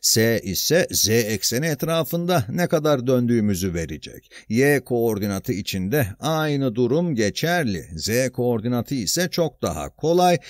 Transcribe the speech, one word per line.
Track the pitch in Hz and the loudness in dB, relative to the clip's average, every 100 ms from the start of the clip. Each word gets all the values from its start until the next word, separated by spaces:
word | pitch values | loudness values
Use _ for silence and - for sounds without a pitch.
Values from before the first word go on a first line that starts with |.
S | - 113 113 110 | 0 2 2 0
ise | 98 87 - 165 - | -2 -4 0 0 0
Z | 85 104 | 0 2
ekseni | 113 107 104 - 117 160 | 2 2 -2 -2 -2 -2
etrafında | 147 160 165 151 170 170 170 104 | -4 -2 -2 -2 -2 2 0 0
ne | - - | -2 0
kadar | 156 151 139 123 | 2 2 2 2
döndüğümüzü | 123 120 117 104 90 95 | 2 4 2 2 0 -2
verecek. | 85 78 73 60 - _ - - | -2 -6 -8 -12 -18 _ -16 -2
Y | 113 143 139 | 2 4 2
koordinatı | - 120 117 101 101 95 - | 0 0 0 0 -2 -4 -4
için | 98 - 95 92 | -4 -4 -4 0
de | 147 98 - | 0 -2 -4
aynı | 139 160 156 139 135 | -4 -2 0 0 -2
durum | 110 120 156 175 | 0 2 2 0
geçerli. | 113 101 - 165 175 123 85 67 82 | 0 0 0 -2 0 0 -4 -8 -8
Z | 98 120 131 | -2 0 0
koordinatı | - 123 113 120 120 - | 0 0 0 -2 -2 -2
ise | 139 90 170 180 | -4 -2 -2 -2
çok | - 160 - | 0 -2 -2
daha | 95 80 71 - | -4 -4 -8 -4
kolay. | 156 180 180 175 | 2 4 4 4